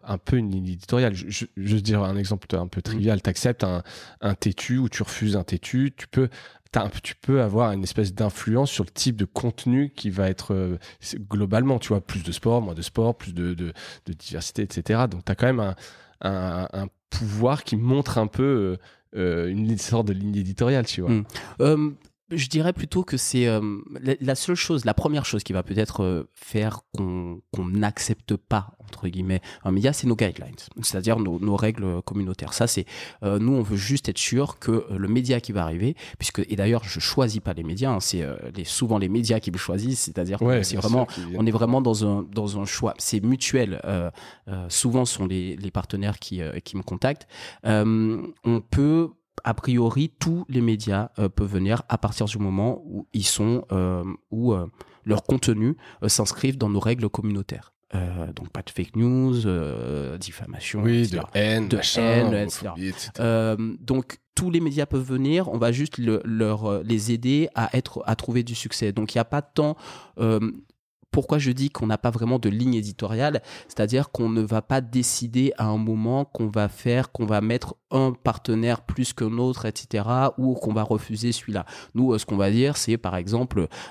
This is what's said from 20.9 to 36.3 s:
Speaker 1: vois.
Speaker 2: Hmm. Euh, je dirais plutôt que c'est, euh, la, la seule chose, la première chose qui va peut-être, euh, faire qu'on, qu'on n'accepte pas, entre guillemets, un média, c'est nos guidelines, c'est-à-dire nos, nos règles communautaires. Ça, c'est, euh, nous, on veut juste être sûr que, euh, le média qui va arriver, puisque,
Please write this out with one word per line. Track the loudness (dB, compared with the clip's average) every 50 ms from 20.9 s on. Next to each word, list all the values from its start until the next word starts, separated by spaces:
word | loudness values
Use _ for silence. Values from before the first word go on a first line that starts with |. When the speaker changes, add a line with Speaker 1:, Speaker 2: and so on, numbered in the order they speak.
| -4 -2
Speaker 1:
vois. | 0 2
Speaker 2:
Hmm. | 2 2 0 -4 -10 -14 -14 -14 -2 2
Euh, | 4 4 6 4 2 0 -2 -6 _ -20 _ _ _ _
je | -4 -4 -2 0
dirais | 0 2 2 2 0
plutôt | -2 -6 -2 0 -2 0
que | 0 -2 -2
c'est, | -2 0 2 2 4
euh, | 4 4 2 0 -2 -4 -6 -8 -12 -14 -4
la, | 0 0 0 0
la | 0 -2 0
seule | 0 0 -2 0
chose, | 0 2 0 0 0 2
la | 2 0
première | 4 4 4 2 2 0
chose | 0 -2 -2 -2
qui | 0 -2
va | -2
peut-être, | -2 0 0 0 0 0 0 0 0
euh, | 2 0 0 -2 -6 _
faire | -20 -18 -4 -2 0 0 0 -2 -6 _ _ -6 -4
qu'on, | -4 -2 -2 -4 -6 -8 -10 -12 -12 _
qu'on | -6 -6 -4 0
n'accepte | 2 2 2 0 0 -4 -2 -2 -4 -4 0 -2 -2
pas, | -2 0 _ 0 0 0 -4 -14 _
entre | -20 -20 -14 -6 -6 -6
guillemets, | -4 -2 -2 0 0 0 -2 -6 -18 -6 -2
un | 0
média, | 2 4 4 2 2
c'est | 2 2 0
nos | 2
guidelines, | 2 2 0 0 -4 -12 -14 -14 -18 -20 -18 -14 -6
c'est-à-dire | -4 -2 -2 0 2 2 2 2
nos, | 2 -2 -2 -2
nos | 0 0 2
règles | 2 2 0 0 0 -2 -2 -2 -2
communautaires. | -4 -4 -4 -2 -2 -2 -4 -6 -8 -8 -2
Ça, | 0 0
c'est, | 0 0 -2 -4 -6 -10 -16 -16 -16 -14 -4
euh, | -2 0 0 2
nous, | 2 2 2
on | 2
veut | 2 0 0 -2
juste | 0 0 -2 0 0 -4
être | -4 -2
sûr | -2 0 0 0 0 0 -4 -6
que, | -2 0
euh, | 0 0 0 -2 -4 -4
le | 0 2
média | 2 2 2 2 0 0
qui | 0 -2
va | -2 -2
arriver, | -2 -2 0 0 0 0 -2 -4 -10 -18 -12 -8
puisque, | -8 -6